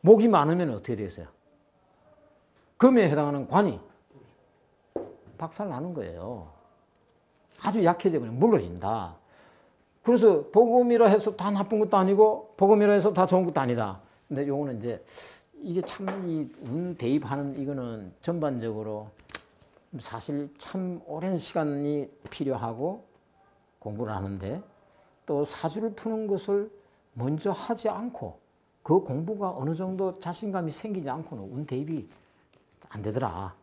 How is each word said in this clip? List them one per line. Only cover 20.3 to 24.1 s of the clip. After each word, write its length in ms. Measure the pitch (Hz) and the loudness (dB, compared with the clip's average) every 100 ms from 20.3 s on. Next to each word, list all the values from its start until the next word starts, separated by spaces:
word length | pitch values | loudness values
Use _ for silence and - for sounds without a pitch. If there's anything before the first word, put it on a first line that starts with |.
| 143 143 - | -8 -8 -14
참 440 | - 190 185 175 - | -12 -8 -6 -8 -10
오랜 300 | 151 185 175 | -8 -4 -4
시간이 760 | - 175 151 143 143 147 139 - - | -4 -4 -2 -2 -2 -4 -6 -14 -18
필요하고 760 | - 135 127 117 113 156 220 - _ _ _ _ _ _ _ | -6 -4 -2 -6 -4 -6 -6 -16 _ _ _ _ _ _ _
공부를 340 | 107 104 113 | -12 -8 -6